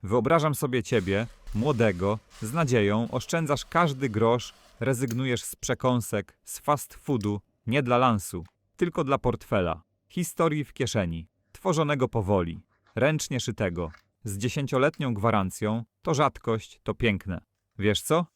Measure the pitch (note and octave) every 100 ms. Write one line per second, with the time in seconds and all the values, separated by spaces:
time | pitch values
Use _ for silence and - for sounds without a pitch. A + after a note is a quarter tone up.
0 | F#2+ A#2 A#2 E3 D#3 C#3+ D3 B2 A2 A#2+
1 | F#2 G2 A2+ - - G#2 B2+ B2+ A2+ F2+
2 | F#2+ G#2+ _ - G#2+ D3 D#3 B2 G2+ G#2
3 | A#2 B2+ - E3 D#3 C#3+ - E3+ E3+ C3+
4 | C3+ G#2+ A2+ A#2+ - - _ _ A2 A2
5 | C3 A#2 C3 A#2+ - - - B2 C3 B2
6 | A2 G#2+ G2 _ - - - D3 - -
7 | - C3 G#2 G#2 - _ - B2+ B2+ B2
8 | B2+ A2 - F#2 E2 _ _ _ F3 -
9 | C#3 C#3 B2+ A#2 - A2 F2 D#2+ - _
10 | _ - F3 - E3 D3+ C#3 - A#2+ A#2
11 | F2+ E2 E2 _ _ - F#3+ D#3+ D3+ D3
12 | B2 A#2 F#2+ G2+ E2+ E2 - _ _ -
13 | B2+ D#3 - C3 - G#2+ G2+ F2 E2+ -
14 | _ _ A2+ G2+ A#2 D#3 C#3 C3+ C#3 -
15 | C#3+ A2 A2+ G#2+ F#2 - G#2+ A2 A2+ _
16 | - C#3+ C#3+ - - A2+ - - - G#2
17 | A#2 G2 - E2+ _ _ _ - G2 G2+
18 | - D#3 F3